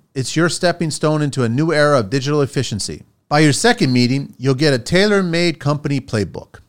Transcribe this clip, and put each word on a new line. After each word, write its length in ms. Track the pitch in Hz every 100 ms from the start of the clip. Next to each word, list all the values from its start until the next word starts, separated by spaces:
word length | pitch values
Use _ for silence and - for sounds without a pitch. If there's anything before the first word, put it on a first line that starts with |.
| _
it's 220 | 135 127 156
your 120 | 170
stepping 420 | - 180 170 165
stone 280 | - 156 156
into 220 | 147 135
a 60 | 117
new 240 | 120 160
era 260 | 147 147 143
of 100 | 98
digital 320 | 135 135 151
efficiency. 600 | 135 139 123 101 - 73 - _ -
By 120 | 147
your 120 | 151
second 400 | 139 226 233 135
meeting, 420 | 123 120 135 143 -
you'll 160 | 131
get 200 | 131 151
a 40 | 131
tailor-made 800 | - 180 208 202 180 165 175 156
company 420 | 139 147 147 139
playbook, 560 | - 110 92 - - -